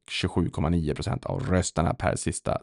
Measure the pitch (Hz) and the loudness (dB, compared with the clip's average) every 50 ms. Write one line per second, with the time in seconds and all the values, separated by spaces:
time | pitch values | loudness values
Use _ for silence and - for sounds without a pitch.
0 | _ - - - - 87 - 95 85 - - - - 78 87 87 78 73 71 - | _ -10 -6 -4 -2 0 2 2 0 0 0 0 2 2 2 2 2 0 0 -2
1 | 80 - - - - - - 92 90 95 92 90 - - - 78 80 90 - - | -2 -4 -4 -4 -4 -4 -4 -2 0 2 2 2 2 2 0 0 2 2 2 0
2 | - - - - - - 85 - - - - - | 0 0 0 0 -2 -4 -4 -4 -2 -2 -2 -2